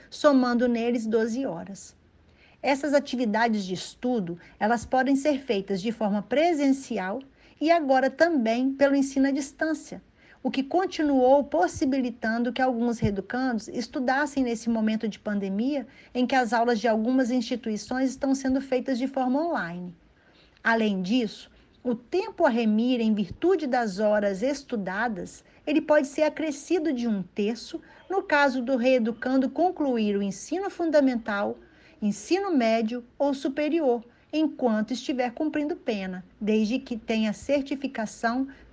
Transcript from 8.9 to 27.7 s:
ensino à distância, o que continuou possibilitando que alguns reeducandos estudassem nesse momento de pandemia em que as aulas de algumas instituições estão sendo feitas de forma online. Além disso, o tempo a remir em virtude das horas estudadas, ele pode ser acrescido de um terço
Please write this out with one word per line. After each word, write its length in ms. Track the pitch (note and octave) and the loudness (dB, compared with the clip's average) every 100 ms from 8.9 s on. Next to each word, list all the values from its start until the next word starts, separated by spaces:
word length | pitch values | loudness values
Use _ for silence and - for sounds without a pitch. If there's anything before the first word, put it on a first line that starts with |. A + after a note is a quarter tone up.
ensino 340 | C#4 C4+ C#4 C4+ | 4 2 2 2
à 20 | |
distância, 720 | C#4 C4+ - D#4+ D4+ - F#3 - _ - - | 0 -4 -4 -4 -4 -8 -18 -18 _ -20 -8
o 80 | B3+ | -4
que 120 | C4+ | -4
continuou 800 | C4+ E4+ F#4+ - D4+ C4 B3+ C#4+ | 0 0 0 0 2 4 6 6
possibilitando 1080 | C#4 D#4 F4+ - C#4 C4+ B3 A3 A3+ A#3 A#3+ | 4 2 0 0 0 0 -2 -4 -4 -2 -2
que 80 | A#3+ | 0
alguns 380 | C4 A#3 A#3+ A3+ | 0 0 0 0
reeducandos 680 | A3 G3 F#3+ B3 C4 A3 - | 0 -2 -4 -4 -2 -2 -4
estudassem 760 | - A3 D4+ B3+ C4 D4 C#4 | -8 -6 -2 0 2 0 0
nesse 240 | B3 A3+ A#3 | -2 -2 -2
momento 400 | A3+ A3 A3 A3 | 0 0 0 -2
de 100 | - | -6
pandemia 680 | G#3+ G3+ G3 G3 B3+ D4 A3 - - | -4 -4 -2 -2 -2 -4 -6 -14 -8
em 120 | B3 B3+ | -2 0
que 80 | |
as 180 | C4+ A#3 | 2 2
aulas 260 | A#3 A#3+ A3+ | 2 2 2
de 80 | A3+ | 2
algumas 440 | A3 A3 C4 A#3+ | 2 2 2 2
instituições 800 | B3+ A#3 B3 A3+ G#3 - B3+ C4 | 0 -2 -4 -4 -6 -4 -2 -2
estão 240 | - C4+ | 0 0
sendo 260 | C4 C4 C4+ | 0 0 -2
feitas 380 | C#4 B3+ B3+ A#3+ | 0 -2 0 -2
de 80 | C4+ | -2
forma 340 | C4+ B3 C#4 | -2 0 0
online. 540 | E4+ C4 E3+ F3 F3+ - _ _ _ _ _ _ | 0 -2 -4 -8 -10 -14 _ _ _ _ _ _
Além 380 | A3+ A3+ G#3+ F#3+ | 0 2 2 0
disso, 500 | F3+ B3+ A3 - - - _ _ | 0 0 0 -6 -20 -20 _ _
o 120 | B3 | -4
tempo 500 | A3+ - F4+ A4 - | -4 -4 -4 -2 2
a 60 | D#4 | 2
remir 500 | A#3 A3 G#3+ B3 B3 | 4 2 2 2 2
em 140 | A3 | 2
virtude 520 | G#3+ G3 - E4+ F#4 C#4+ | 0 -2 -2 0 0 0
das 340 | B3 A3+ F3+ | 0 -2 0
horas 420 | G#3+ G#3 G3+ F#3+ | 2 2 0 0
estudadas, 1000 | B3+ C4+ - A#3 F#3 G3 A#3+ F#3 F3 - - _ - | -2 -4 -6 -6 -4 -4 -4 -4 -10 -14 -20 _ -2
ele 140 | D4+ | 0
pode 280 | D#4 D4+ C#4 | 4 4 4
ser 160 | - | 0
acrescido 680 | D4+ D4+ D#4 C4+ - F4 D#4 | 0 0 -4 -6 -2 0 0
de 160 | B3 A#3 | -2 -2
um 140 | G3+ | -2
terço 580 | F3 - G3+ A#3 - | -4 -4 -2 -4 -8